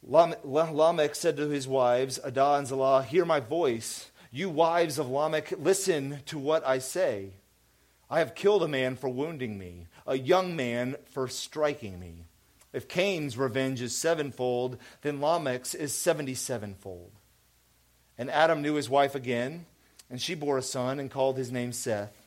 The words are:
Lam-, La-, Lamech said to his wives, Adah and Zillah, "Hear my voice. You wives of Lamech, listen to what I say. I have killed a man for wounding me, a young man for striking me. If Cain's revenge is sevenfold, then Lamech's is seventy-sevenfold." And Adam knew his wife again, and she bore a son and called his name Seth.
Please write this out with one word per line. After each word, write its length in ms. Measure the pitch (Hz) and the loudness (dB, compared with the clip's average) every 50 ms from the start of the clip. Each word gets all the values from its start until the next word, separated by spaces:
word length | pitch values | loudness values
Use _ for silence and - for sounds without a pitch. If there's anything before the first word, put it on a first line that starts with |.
| - - | -10 4
Lam-, 280 | 123 156 170 165 160 - - | 6 6 6 6 4 -6 -8
La-, 260 | 147 131 151 165 165 | -2 0 0 0 0
Lamech 460 | 160 143 156 160 170 165 151 147 147 | 2 2 4 4 4 4 2 0 0
said 220 | - - 170 151 139 | 0 0 0 0 0
to 100 | 151 147 | -2 -2
his 200 | 147 143 131 131 | -2 -4 -4 -2
wives, 520 | 135 135 127 123 123 123 131 135 127 - - | 0 2 4 4 4 4 2 -2 -4 -8 -8
Adah 320 | 143 123 135 135 143 143 | -6 0 2 4 4 4
and 120 | 143 143 127 | 2 0 -2
Zillah, 360 | 135 135 135 135 135 131 135 | -2 0 2 4 4 4 4
"Hear 220 | 117 131 185 175 | 2 2 2 4
my 140 | 170 160 147 | 4 2 0
voice. 720 | 131 110 147 170 175 139 120 113 113 - - - - - _ - - - | 0 -2 -2 0 2 2 0 0 -4 -8 -10 -12 -14 -16 _ -20 -20 -16
You 180 | - 127 180 196 | -10 -6 -6 -4
wives 500 | 160 143 170 165 170 175 175 165 143 135 | 2 2 2 4 4 2 2 2 0 -4
of 100 | 151 123 | -4 -2
Lamech, 440 | 127 139 151 156 156 156 151 - 185 - | 0 0 0 0 0 -2 -2 -4 -8 -2
listen 640 | 143 160 196 190 - 190 180 151 135 139 143 143 127 | 2 2 2 2 4 0 0 0 0 -4 -8 -10 -12
to 120 | - 156 151 | -10 -10 -6
what 300 | 135 143 156 160 156 135 | 0 2 2 2 4 2
I 100 | 131 131 | 0 0
say. 520 | 131 - - 180 185 160 117 101 98 98 92 - _ _ _ _ _ _ _ _ _ _ _ _ _ _ | 0 -4 -2 0 0 0 0 -2 -6 -10 -14 -20 _ _ _ _ _ _ _ _ _ _ _ _ _ _
I 80 | 139 156 | 0 0
have 160 | 165 131 - | 0 0 -2
killed 260 | - - 202 208 202 | 2 4 4 6 6
a 60 | 165 156 | 4 2
man 300 | 151 131 131 131 131 - | 0 0 0 0 -2 -2
for 100 | - 135 | -4 -4
wounding 500 | 127 123 143 160 170 151 127 117 107 98 | -2 -2 -4 -4 -4 -6 -6 -6 -6 -8
me, 300 | 95 90 87 87 87 85 _ - - | -10 -12 -14 -16 -18 -20 _ -16 -6
a 120 | - 135 135 | -2 -2 -2
young 400 | 131 127 175 185 190 180 175 165 | 2 4 4 4 4 0 -2 -2
man 400 | 131 120 117 120 123 127 135 - - - | -2 -2 0 -2 -2 -2 -4 -8 -12 -12
for 200 | - 143 131 123 | -6 -6 -4 -4
striking 720 | - - - - - 156 151 147 147 147 - 101 92 87 | -4 -8 -10 -10 -4 0 0 0 0 -2 -8 -10 -10 -10
me. 260 | 92 87 82 85 82 - _ _ _ _ _ _ - _ - | -12 -14 -14 -16 -18 -20 _ _ _ _ _ _ -20 _ -10
If 160 | 131 113 - | -10 -10 -4
Cain's 480 | - 180 185 202 196 170 151 143 117 113 | 0 0 2 2 2 -2 -4 -4 -2 -2
revenge 440 | 135 131 110 135 131 131 131 123 | -2 0 2 0 0 0 -2 -4
is 160 | 123 120 - - | -6 -6 -6 -2
sevenfold, 800 | - 165 170 160 147 143 117 - 127 127 123 123 123 127 127 117 - - - - - | 0 0 2 2 0 -6 -4 -2 -2 0 0 0 -2 -2 -4 -8 -14 -20 -20 -8 -6
then 180 | 147 147 139 | -6 -4 -2
Lamech's 520 | 143 151 165 170 160 135 127 123 127 - - | 0 2 2 2 0 -2 -4 -4 -4 -8 -8
is 220 | - 151 143 - | -6 -6 -6 -4
seventy-sevenfold." 1160 | - - 180 165 151 151 131 131 123 - - 131 117 101 101 98 92 - 101 92 87 87 90 101 - _ _ _ _ _ _ _ _ _ _ _ _ _ _ _ _ _ _ _ - | -2 2 2 2 2 0 -6 -6 -6 -6 -6 -6 -6 -6 -8 -12 -12 -14 -14 -14 -14 -16 -20 -20 -20 _ _ _ _ _ _ _ _ _ _ _ _ _ _ _ _ _ _ _ -10
And 120 | 123 135 | -8 -2
Adam 320 | - 147 156 160 165 151 | 4 4 6 6 4 2
knew 140 | 143 147 151 | 2 0 0
his 140 | 151 135 113 | 0 0 2
wife 260 | 131 143 143 139 139 | 4 4 4 4 2
again, 500 | 147 127 120 123 117 120 131 156 170 170 - _ _ _ _ _ _ - _ | -4 -4 -2 -2 0 0 -2 -4 -10 -14 -18 _ _ _ _ _ _ -20 _
and 100 | 127 127 | -10 -8
she 140 | - - 175 | -6 -6 -4
bore 240 | 160 147 143 139 131 | -4 0 0 0 0
a 20 | |
son 380 | 127 - - 135 123 127 135 143 | 0 -2 -4 -2 -2 -2 -2 -4
and 100 | 139 135 | -6 -6
called 280 | - 139 131 135 131 131 | -2 0 2 2 2 0
his 140 | 131 117 | -4 -4
name 200 | 123 127 123 123 | -4 -4 -4 -4
Seth. 420 | 120 - - 131 110 104 101 107 - - _ | -6 -6 -4 -2 -2 -2 -4 -8 -12 -20 _